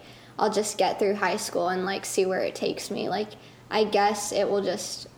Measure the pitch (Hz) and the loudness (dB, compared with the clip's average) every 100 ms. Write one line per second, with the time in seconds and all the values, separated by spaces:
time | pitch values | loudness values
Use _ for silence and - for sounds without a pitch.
0 | - - - - 220 196 214 - 190 - | -16 -20 -12 0 2 2 0 2 2 2
1 | 202 208 185 208 - 180 175 185 185 196 | 0 2 0 0 -2 -2 0 0 -2 -4
2 | - - 185 185 107 - - - - 208 | -2 0 0 0 -2 -2 -4 -4 -6 -6
3 | - 190 214 - - - - 214 208 208 | -2 -4 -4 -10 -20 -20 -2 2 4 4
4 | 202 220 - - 202 202 190 190 - - | 4 2 -2 0 2 2 0 -2 -4 -10
5 | - | -14